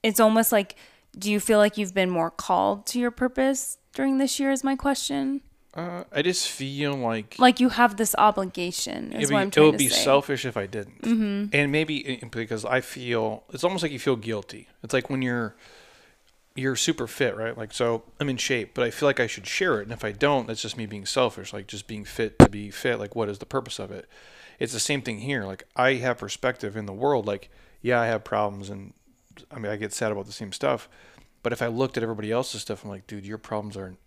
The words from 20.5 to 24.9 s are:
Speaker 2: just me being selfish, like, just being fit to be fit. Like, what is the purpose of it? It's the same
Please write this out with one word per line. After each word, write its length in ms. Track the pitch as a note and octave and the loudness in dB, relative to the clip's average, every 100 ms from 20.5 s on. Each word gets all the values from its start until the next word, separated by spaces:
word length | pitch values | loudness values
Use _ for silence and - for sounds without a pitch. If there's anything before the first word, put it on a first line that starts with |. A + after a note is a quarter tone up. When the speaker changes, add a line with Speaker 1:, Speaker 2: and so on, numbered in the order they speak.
| A2+ | -6
Speaker 2:
just 160 | A2+ B2 | -8 -8
me 80 | G#2+ | -10
being 180 | G#2 | -8
selfish, 480 | G2 C3+ B2 - F#2+ | -4 2 2 0 -12
like, 140 | G#2 G2 | -12 -10
just 200 | G2+ - | -14 -10
being 200 | G#2+ G2+ | -12 -10
fit 320 | - A2 - | -4 -4 6
to 100 | - | 6
be 220 | G2+ G#2 | 6 -10
fit. 280 | - C3 A#2 | -4 -4 -2
Like, 160 | G2+ | -6
what 140 | A#2 G#2 | -4 -4
is 100 | G2+ | -6
the 60 | |
purpose 340 | - C3+ A#2+ - | -6 -6 -6 -10
of 120 | G2 | -10
it? 180 | G2 - - - - - - | -12 -16 -20 -20 -20 -20 -8
It's 140 | B2+ | -6
the 80 | A#2+ | -2
same 220 | - | -2